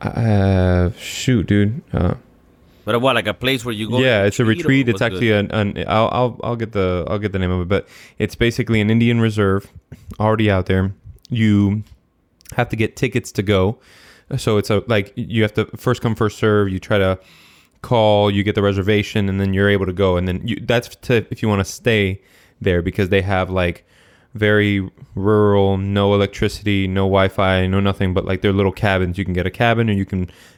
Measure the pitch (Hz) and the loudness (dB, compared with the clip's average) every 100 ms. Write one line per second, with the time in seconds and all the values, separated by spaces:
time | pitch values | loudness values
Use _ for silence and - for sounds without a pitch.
0 | - - 113 104 98 95 92 90 87 - | -6 -2 2 2 4 4 4 2 0 -2
1 | - - - 123 - 104 101 127 - 165 | -12 -6 0 0 2 2 2 -2 -6 -2
2 | 170 - - _ _ _ _ _ - 117 | 0 -2 -8 _ _ _ _ _ -4 0
3 | 131 117 104 98 127 135 117 110 110 120 | 2 0 -2 -4 -2 -2 -4 -6 -4 0
4 | 131 110 101 - 117 110 - 135 123 101 | 2 2 2 2 2 2 2 2 2 0
5 | 120 92 95 104 101 107 101 - - 107 | 0 0 2 2 2 0 -2 -2 -2 0
6 | 113 110 123 113 - 120 113 107 92 90 | 0 0 -2 -4 -8 -6 -6 -2 -2 -2
7 | 85 104 101 98 92 90 87 98 - - | -4 -4 -4 -2 -2 -2 0 -2 -4 -18
8 | - _ 107 - 120 120 117 113 104 113 | -20 _ -6 0 -2 0 -2 0 2 2
9 | 117 117 113 107 101 95 - - _ - | 2 2 0 0 0 0 -4 -20 _ -20
10 | - - 107 110 107 95 90 92 95 101 | -18 -4 0 2 2 0 2 0 0 -4
11 | - - _ 123 110 101 101 104 107 - | -18 -20 _ 0 2 4 2 0 -6 -18
12 | _ _ _ _ - - 120 110 110 - | _ _ _ _ -12 -4 -4 -2 -6 -2
13 | 131 117 - - 98 101 92 120 _ - | -4 -4 -6 -6 0 2 2 -2 _ -20
14 | - - _ 131 - 107 101 104 107 110 | -20 -20 _ -6 0 0 0 -2 0 -2
15 | 98 - 120 113 107 - 110 110 - 123 | -2 -10 -6 0 0 0 -4 -4 -4 -2
16 | 120 107 110 - 110 104 101 92 - 107 | -2 -2 -4 0 0 2 0 -4 -2 0
17 | 95 92 - - - _ _ _ - 120 | 0 -2 -8 -20 -20 _ _ _ -2 2
18 | 107 104 104 101 98 104 101 98 95 107 | 4 4 2 2 0 2 2 0 0 0
19 | 104 107 98 95 98 95 101 101 95 90 | 0 -2 -2 -2 -2 2 2 2 0 0
20 | 95 90 90 90 117 - 113 120 120 - | 0 0 -2 -4 -6 -8 -2 -2 -2 -16
21 | - 120 98 - 110 101 95 - - 110 | -2 0 0 -6 -2 0 -2 -2 0 2
22 | 98 92 _ _ _ _ 98 87 87 90 | 0 -2 _ _ _ _ 0 0 -2 -2
23 | 95 98 95 95 92 92 90 85 _ _ | 0 0 0 -2 -2 0 -2 -4 _ _
24 | _ _ _ 107 104 107 104 101 92 - | _ _ _ -2 2 2 2 0 -4 -12
25 | - - 95 107 104 101 98 98 98 101 | -16 -4 2 4 4 4 2 0 0 0
26 | 101 101 98 - 107 - 104 101 98 95 | 2 2 0 -2 -4 -4 -4 -2 -2 0
27 | 98 95 95 - 95 92 92 95 101 98 | 0 2 2 0 0 2 0 0 0 0
28 | 95 92 - 95 104 98 98 - 107 95 | -2 -2 -2 -2 0 2 0 0 0 0
29 | 92 90 90 90 90 - 117 113 113 101 | 0 -4 -4 -2 -4 -2 0 2 0 0
30 | 95 92 90 - - | -2 -4 -6 -10 -20